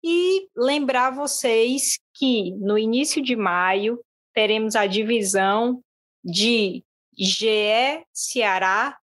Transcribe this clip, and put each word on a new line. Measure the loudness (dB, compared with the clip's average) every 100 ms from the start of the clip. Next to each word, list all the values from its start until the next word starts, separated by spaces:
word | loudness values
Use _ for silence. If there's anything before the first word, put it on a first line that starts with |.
E | 0 2 2 0 -2 -2
lembrar | 0 0 0 2 0
vocês | -2 -6 -2 2 2 2 0 -2 -4 _
que | -2 0 0 -2 -4
no | 0 0
início | 2 0 0 -2
de | -2 -2
maio | 0 0 0 0 -2 -4 -12 _ _
teremos | -2 0 0 0 0
a | 0
divisão | 0 0 0 0 0 2 2 0 -4 _ _ _ _
de | -6 -2 2 2 0 -4 _ _ _ -4
G | -2 0 0
E | 0 2 2 0 -4 -10
Ceará | -10 -6 -2 0 2 0 0 -2 -8